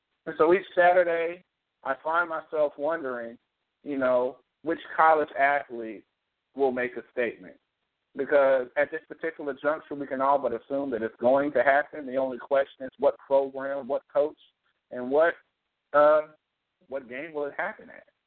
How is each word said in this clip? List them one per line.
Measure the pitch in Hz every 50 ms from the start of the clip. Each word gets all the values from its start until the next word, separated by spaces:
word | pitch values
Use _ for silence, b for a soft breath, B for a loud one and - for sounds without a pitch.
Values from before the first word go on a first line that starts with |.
| _ _ _ _ _
And | 160 160 156
so | 160 160 175
each | 196 - - -
Saturday, | 180 175 175 180 180 175 170 165 170 165 170 175 180 _ _ _ _ _ _ _ _ -
I | 131 135 -
find | - 156 165 170 175 165
myself | 160 156 - - 165 151 151 143 - -
wondering, | 143 151 165 165 156 131 123 120 117 117 120 - _ _ _ _ _ _ _ _ _
you | 139 143 135
know, | 131 127 127 123 127 127 131 - _ _ _ _ -
which | 151 165 - - - -
college | - 160 160 160 156 147 147 - -
athlete | 139 139 143 143 139 - 123 117 113 110 107 90 - _ _ _ _ _ _ _ _ _ _
will | 131 139 131
make | 123 127 123 123 -
a | 120 - _
statement. | _ - 120 110 90 85 90 87 - _ _ _ _ _ _ _ _ _ _ _ _
Because | - 135 131 151 143 135 135 135 131 123 123 - 147
at | 143 139
this | 160 156 - -
particular | 147 151 - 165 160 - 156 143 135 127
juncture, | - 147 156 156 - - 151
we | 143 143 139
can | 139 131
all | 135 139 143 139
but | 131 147 120
assume | 113 - - 143 139 143 139
that | 123 107
it's | 113 113 - -
going | 117 123 131 139 143 147
to | 143 123
happen. | 120 139 135 143 147 - - 151 143 131
The | 127
only | 131 135 131 127 117
question | - - 139 135 139 - _ - 131
is | 131 - -
what | 131 139 - -
program, | - - 139 139 139 135 135 135 135 139 139 139 131
what | 117 - 135 - _ -
coach, | 147 143 156 - - _ _ _ _ _ _ _ _ _ _
and | - 123 123 127
what, | 135 151 160 170 - - _ _ _ _ _ _ _ _ _ _
uh, | - 147 147 151 151 151 151 151 151 _ _ _ _ _ _ _ _ _ _ _
what | 127 139 131 110
game | 123 131 151 165 156
will | 147 147 143
it | 143 -
happen | 165 196 214 - - -
at? | - - - _ _ _ _